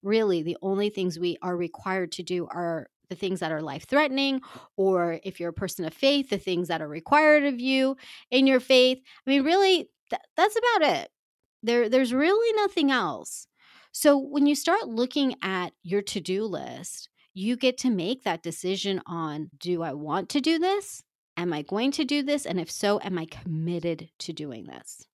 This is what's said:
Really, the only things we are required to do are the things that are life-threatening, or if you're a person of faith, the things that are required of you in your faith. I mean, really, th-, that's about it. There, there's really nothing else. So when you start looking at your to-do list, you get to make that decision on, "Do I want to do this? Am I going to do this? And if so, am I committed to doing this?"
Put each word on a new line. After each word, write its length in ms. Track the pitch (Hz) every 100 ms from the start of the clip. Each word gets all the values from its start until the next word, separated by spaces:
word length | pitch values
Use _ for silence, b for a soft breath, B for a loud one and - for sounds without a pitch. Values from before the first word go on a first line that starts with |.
Really, 420 | 196 220 214 175
the 140 | 160 175
only 280 | 190 196 208
things 300 | 208 180 160
we 160 | 175 170
are 160 | 185 180
required 560 | 170 - 196 190 175
to 100 | -
do 240 | 165 180 175
are 400 | 175 175 165 - _ _
the 60 | 180
things 240 | 190 180
that 140 | 160
are 80 | 156
life-threatening, 800 | 156 170 - 277 302 262 277 262 B B B -
or 460 | 190 185 170 165
if 160 | 190 185
you're 120 | 170
a 20 |
person 320 | 165 190 - 160
of 80 |
faith, 360 | - 269 285 269
the 80 | 202
things 300 | - 175 175
that 140 | 165
are 80 | 151
required 560 | 151 - 285 311 302 285
of 120 | 247
you 380 | 254 262 262 262 B B B
in 160 | 254 269
your 140 | 262
faith. 420 | 254 262 254 254 B B -
I 40 |
mean, 140 | 277
really, 460 | 269 359 392 359 240 _ _
th-, 120 | - _ -
that's 220 | 415 440
about 340 | 480 440 294
it. 160 | 151 - _ _ _ _ _
There, 240 | 220 240 220
there's 260 | 254 254
really 400 | 254 311 415 466 440
nothing 340 | 403 392 285
else. 560 | 262 180 113 - - - b b b b
So 240 | - 302 285
when 280 | 269 285 285
you 100 | 285
start 340 | - 381 339
looking 460 | 226 254 294 269 -
at 300 | 185 190 180 _
your 180 | 175 202
to-do 420 | 196 208 165 190
list, 640 | 220 160 131 123 - - - _ _
you 220 | 185 202 247
get 220 | 262 254
to 120 | 262
make 340 | 202 175 262
that 200 | - 170
decision 580 | 170 160 185 190 202 190 -
on, 460 | 170 160 151 151 -
"Do 260 | 180 175
I 100 | 165
want 340 | 143 151 165 190
to 100 | 294
do 180 | 269 330
this? 420 | 359 403 - - _ _ _ -
Am 160 | 175
I 80 | 151
going 300 | 147 202 254
to 120 | 285
do 200 | 269 294
this? 220 | 277 285 -
And 140 | 180
if 100 | 160
so, 300 | - 202 208
am 180 | - 180
I 80 | 160
committed 840 | - - 160 165 175 170 160 160 _
to 140 | -
doing 320 | 160 151 113 -
this?" 420 | 62 - - -